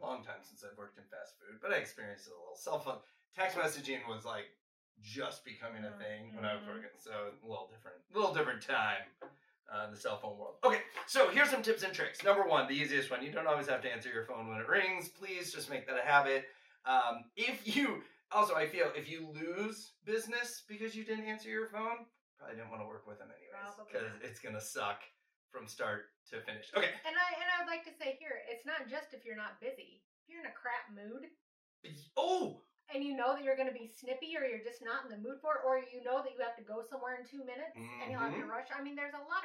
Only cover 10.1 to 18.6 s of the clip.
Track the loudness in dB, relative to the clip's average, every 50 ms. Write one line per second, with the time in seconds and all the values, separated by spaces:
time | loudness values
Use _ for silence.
10.1 | -2 -2 -4 -6 -8 -8 -8 -10 0 6 6 6 6 6 0 -4 -8 -8 -4 4
11.1 | 8 8 8 10 10 8 8 8 8 4 6 4 4 4 2 -2 0 0 -2 -2
12.1 | -2 2 8 8 8 8 8 8 8 6 6 6 2 2 2 4 4 2 2 2
13.1 | 0 -2 -2 -2 -2 2 4 4 4 4 4 2 2 2 2 0 -2 -2 -4 -2
14.1 | -2 -2 -2 -2 -4 -6 -4 -4 -4 -2 2 4 6 6 6 4 2 0 -4 -8
15.1 | -10 -10 -8 -6 -4 -4 -4 -4 -6 -6 -6 -4 -4 -4 -2 -2 0 0 6 8
16.1 | 10 10 10 8 4 2 2 -2 -12 -18 -20 -20 -18 _ 2 6 6 6 6 6
17.1 | 2 -2 -6 -10 -4 -2 0 0 0 -2 -2 0 4 4 4 4 2 -2 -6 -12
18.1 | -18 _ _ 2 6 6 6 8 6 4